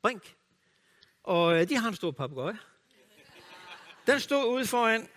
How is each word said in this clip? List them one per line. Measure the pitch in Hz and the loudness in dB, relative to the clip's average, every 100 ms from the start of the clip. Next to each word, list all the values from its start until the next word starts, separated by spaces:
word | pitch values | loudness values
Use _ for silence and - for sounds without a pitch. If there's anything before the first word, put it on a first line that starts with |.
Brink. | 220 233 - _ _ _ _ _ _ _ _ _ | -2 -4 -14 _ _ _ _ _ _ _ _ _
Og, | - 175 170 165 | -2 2 4 4
øh, | 180 | 2
de | 277 | 0
har | 226 | -2
en | 185 | -4
stor | 175 | -6
papegøje. | 143 135 135 143 220 - _ _ _ _ _ - - - - - - - - - | -6 -8 -6 -8 -8 -16 _ _ _ _ _ -20 -20 -20 -20 -20 -20 -20 -6 0
Den | 277 | 0
stod | - 277 | 2 0
ude | 247 254 247 | 2 0 0
foran | 240 226 220 180 | 0 2 0 -4